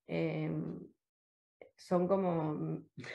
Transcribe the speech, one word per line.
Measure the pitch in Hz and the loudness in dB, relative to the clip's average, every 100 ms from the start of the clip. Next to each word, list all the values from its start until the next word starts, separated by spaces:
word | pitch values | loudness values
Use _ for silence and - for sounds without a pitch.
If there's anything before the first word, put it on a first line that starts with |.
| - | -4
em, | 165 165 160 156 156 160 - - - _ _ _ _ _ - - - | 0 0 0 -2 -2 -4 -6 -12 -18 _ _ _ _ _ -20 -20 -14
son | - 180 180 | 0 2 4
como | 196 185 165 156 151 160 156 - - - | 4 4 2 0 0 -2 -4 -8 -14 -6